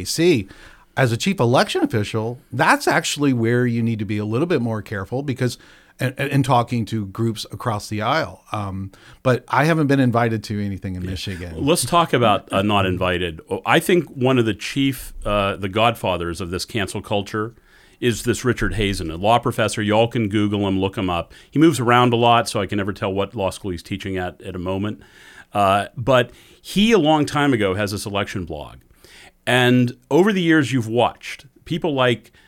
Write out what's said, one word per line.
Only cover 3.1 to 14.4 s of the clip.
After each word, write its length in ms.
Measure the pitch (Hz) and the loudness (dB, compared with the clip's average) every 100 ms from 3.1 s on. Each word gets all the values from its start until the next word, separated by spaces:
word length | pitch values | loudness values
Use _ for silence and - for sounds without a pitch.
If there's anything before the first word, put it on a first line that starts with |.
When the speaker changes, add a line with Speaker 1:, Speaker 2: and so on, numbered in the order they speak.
| 143 143 | 0 2
Speaker 1:
where 340 | 123 113 123 123 | 2 2 2 2
you 160 | 117 | 0
need 180 | 117 113 | 0 -2
to 60 | 107 | -4
be 120 | 104 | -4
a 80 | 104 | -2
little 220 | 113 175 | -2 0
bit 140 | 147 | 0
more 200 | 117 110 | -2 -4
careful 420 | - 101 95 127 | -6 -8 -6 -6
because, 340 | 110 123 127 - - - _ - | -4 -2 -2 -4 -16 -20 _ -6
and, 180 | 127 - | -6 -4
and 280 | 139 139 135 | 0 0 4
talking 400 | 123 117 123 104 | 2 2 -2 -2
to 220 | 113 98 | -4 -6
groups 380 | 95 117 107 - | -2 -2 -2 -8
across 380 | 101 123 104 - | -8 -4 -4 -6
the 120 | 104 | -4
aisle. 440 | 110 156 104 92 - | -2 -2 -4 -10 -10
Um, 400 | 107 101 95 95 - - - | -8 -6 -8 -10 -14 -20 -4
but 220 | 131 117 - | 0 0 0
I 160 | 123 156 | 0 2
haven't 220 | 160 139 | 2 2
been 120 | 139 | 4
invited 420 | 127 113 117 110 - | 4 2 0 -2 -4
to 200 | 104 101 | -6 -4
anything 300 | 92 95 92 | -6 -8 -8
in 80 | |
Speaker 2:
Yeah. 60 | 92 | -6
Speaker 1:
Michigan. 560 | 95 - 87 87 85 139 | -8 -8 -10 -10 -4 0
Speaker 2:
Let's 200 | 175 - | 0 2
talk 280 | 170 160 | 2 2
about, 340 | 135 113 98 - | 2 4 2 0
uh, 80 | 98 | 0
not 240 | 104 104 95 | 2 2 2
invited. 560 | 87 90 87 87 80 - | 0 0 -2 -4 -8 -8
Oh, 120 | 98 - | -6 2
I 160 | 151 | 2
think 260 | 165 175 - | 4 0 0
one 320 | 135 127 | 0 2
of 60 | 127 | 4